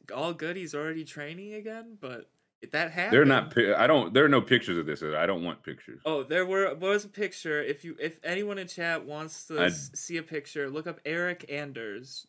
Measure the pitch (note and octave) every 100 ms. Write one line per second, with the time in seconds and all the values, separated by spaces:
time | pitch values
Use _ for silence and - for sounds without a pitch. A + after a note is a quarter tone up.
0 | - A#2+ E3 E3 D#3+ F#3 E3 D3 D#3 D#3+
1 | D#3 D3+ D3 E3+ G3+ G#3+ A3 A3+ A#3 G#3+
2 | C3 A#2+ - _ _ _ - D3+ E3 E3
3 | F#3+ G#3 C#3+ C3 - A#2+ G2+ G2+ B2 D3+
4 | F2+ A#2+ D3+ C3+ G2 A#2+ - E2+ D2+ D2
5 | D#2 D2+ F2 F#2 E2+ D#2 - C#2 - -
6 | D#3 D3+ C3+ E3+ F#3 F#3+ G3 D3 F#3+ G#3
7 | G3+ - G3 - E3 D3 B2+ D3 E3+ -
8 | D#3+ E3+ E3 F#3 G#3 G3 F3+ - E3+ E3
9 | B2 D3+ D#3 - - - F3+ D#3+ C3+ C3+
10 | - E3+ E3 D#3 C#3+ D#3 C#3 D3 E3 E3
11 | D3 E3 F3+ F3 - C#3+ C#3+ B2 A2 G2+
12 | C3 -